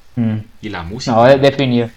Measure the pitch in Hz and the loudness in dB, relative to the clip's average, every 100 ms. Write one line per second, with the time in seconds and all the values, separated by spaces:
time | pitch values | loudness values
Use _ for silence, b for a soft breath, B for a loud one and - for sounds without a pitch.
0 | - - 113 107 - - 107 92 85 113 | -12 -6 -4 -4 -10 -16 -12 -12 -10 -8
1 | 135 113 123 139 139 139 135 120 117 | -2 4 4 4 2 0 0 -2 -2